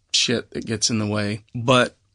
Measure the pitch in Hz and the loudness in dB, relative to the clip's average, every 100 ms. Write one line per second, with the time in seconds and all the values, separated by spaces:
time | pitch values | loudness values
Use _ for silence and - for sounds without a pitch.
0 | _ - - 120 - - - 110 - 113 | _ -2 0 -2 -2 -10 -6 -4 -2 -2
1 | 107 104 101 104 - 123 117 127 120 - | -2 -2 -2 -4 -8 -6 2 4 4 -2
2 | _ | _